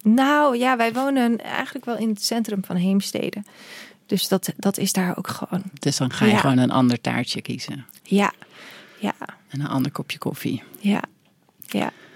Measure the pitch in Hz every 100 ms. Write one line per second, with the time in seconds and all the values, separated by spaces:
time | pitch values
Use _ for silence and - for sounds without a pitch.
0 | 214 233 269 294 294 240 254 254 233 226
1 | 269 269 240 233 - - 262 269 240 233
2 | 220 214 - 226 226 202 185 180 180 196
3 | - - - 202 208 - - - - -
4 | - 196 - 190 - - 202 - 190 -
5 | 180 - - - - 185 - - 143 -
6 | 127 - 214 208 139 127 127 - 127 120
7 | - 120 123 - - 123 - 143 127 -
8 | - 196 202 - - - - - - -
9 | 208 - - - _ 139 147 - - -
10 | 143 - - - - - - - 202 202
11 | - _ _ _ _ _ - 202 - -
12 | -